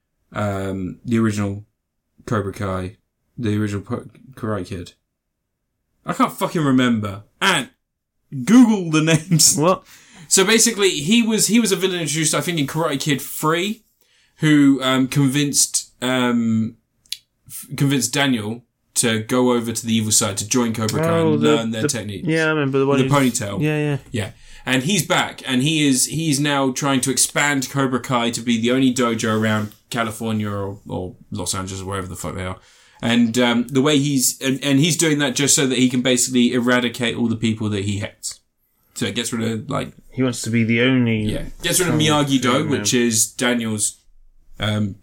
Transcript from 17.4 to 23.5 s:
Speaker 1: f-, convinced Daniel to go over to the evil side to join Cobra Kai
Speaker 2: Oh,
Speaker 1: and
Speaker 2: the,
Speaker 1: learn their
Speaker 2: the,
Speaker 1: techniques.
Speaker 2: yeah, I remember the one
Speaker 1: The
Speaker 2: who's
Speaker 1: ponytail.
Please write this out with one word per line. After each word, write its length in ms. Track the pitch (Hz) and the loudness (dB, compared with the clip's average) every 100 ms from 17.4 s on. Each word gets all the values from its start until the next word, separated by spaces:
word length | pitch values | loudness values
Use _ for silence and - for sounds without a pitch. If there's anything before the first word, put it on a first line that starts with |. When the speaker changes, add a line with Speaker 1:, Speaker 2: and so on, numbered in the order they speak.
| - | -18
Speaker 1:
f-, 200 | - - 143 | -16 -12 -2
convinced 360 | 139 139 113 | 0 0 0
Daniel 500 | 147 139 120 104 117 - _ _ - | 0 0 0 -2 -10 -14 _ _ -2
to 280 | 120 110 | 0 0
go 300 | 110 127 127 | 0 2 4
over 180 | 120 117 | 2 0
to 140 | 110 117 | -6 -2
the 80 | |
evil 180 | 113 107 | 0 2
side 260 | 104 107 98 | 0 0 -4
to 100 | 101 | -2
join 260 | 127 117 | 0 0
Cobra 280 | 110 110 139 | -2 -2 0
Kai 80 | 165 | 0
Speaker 2:
Oh, 240 | 165 160 | 2 2
Speaker 1:
and 80 | 151 | 2
Speaker 2:
the, 140 | 151 151 | 4 2
Speaker 1:
learn 160 | 113 | 0
their 100 | 113 | -2
Speaker 2:
the, 40 | 147 | -2
Speaker 1:
techniques. 400 | 117 101 98 147 | -2 -6 -6 -2
Speaker 2:
yeah, 180 | 160 160 | 0 0
I 40 | |
remember 300 | 156 139 135 | 0 0 0
the 60 | 135 | 2
one 120 | 139 | 2
Speaker 1:
The 40 | 131 | 2
Speaker 2:
who's 240 | 143 127 - | 2 2 0
Speaker 1:
ponytail. 220 | 104 | -6